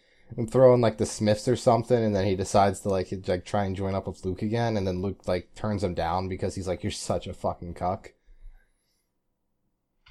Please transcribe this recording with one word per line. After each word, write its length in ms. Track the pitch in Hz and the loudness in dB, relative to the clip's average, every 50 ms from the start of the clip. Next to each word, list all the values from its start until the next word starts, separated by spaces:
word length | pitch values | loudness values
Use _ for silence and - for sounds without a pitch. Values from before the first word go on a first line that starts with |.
| _ _ _ _ _ - 110 | _ _ _ _ _ -12 -8
and 120 | 123 117 110 | -6 -4 0
throwing, 300 | - 127 131 127 123 123 | 6 8 8 8 8 6
like, 180 | 120 110 110 | 4 2 2
the 80 | - 104 | 0 -2
Smiths 400 | - - - 107 104 107 - - 127 | -4 -2 0 2 2 2 2 2 0
or 80 | 117 | 0
something, 440 | - - 127 113 117 110 - 127 117 | 2 4 4 4 4 4 2 2 2
and 140 | 110 107 101 | 2 2 2
then 100 | 95 95 | 2 2
he 120 | 104 92 | 0 0
decides 420 | 95 92 - - 101 98 101 92 - | -2 0 2 4 4 4 4 2 -2
to, 100 | - 101 | -2 -2
like, 180 | 95 95 92 | -2 -2 -2
he, 100 | - 101 | -4 -8
like, 260 | 92 - 98 95 87 - | -6 -2 -2 -2 -2 -2
try 220 | - - 104 98 | -4 -2 -2 -2
and 100 | 95 92 | -2 -4
join 200 | 98 98 95 98 | -4 -4 -2 -4
up 120 | 95 - | -4 -4
with 160 | 95 92 - - | -6 -10 -8 -6
Luke 180 | 95 90 - | -6 -4 -4
again, 360 | 110 107 113 117 117 117 110 | -2 -2 0 0 0 0 0
and 100 | 101 92 | 0 0
then 140 | 95 90 90 | -2 -2 -2
Luke, 260 | 98 98 92 - - | -4 -4 -6 -6 -4
like, 260 | 95 90 90 - _ - | -2 -2 -2 -4 _ -10
turns 280 | - - 107 104 92 101 | -6 -4 -4 -2 -2 -2
him 100 | 90 82 | -2 -2
down 360 | 82 82 82 90 92 95 92 | -2 -2 -2 -2 -2 -4 -4
because 260 | 92 - 104 92 - | -6 -6 -6 -6 -6
he's 140 | 98 87 92 | -6 -6 -6
like, 140 | 87 - - | -6 -4 -6
"You're 80 | 98 - | -6 -6
such 340 | - - - 98 87 - | -6 -4 -4 -4 -4 -6
a 60 | 95 87 | -10 -10
fucking 400 | - - 92 87 - 87 85 82 | -6 -6 -6 -6 -6 -10 -12 -8
cuck." 400 | - 90 90 101 - - - _ _ _ - - - - - - - _ _ _ _ _ _ _ _ _ _ _ _ _ _ _ _ _ _ _ _ _ _ _ _ _ _ _ _ _ - | -6 -4 -4 -4 -4 -8 -16 _ _ _ -20 -20 -20 -20 -20 -20 -20 _ _ _ _ _ _ _ _ _ _ _ _ _ _ _ _ _ _ _ _ _ _ _ _ _ _ _ _ _ -20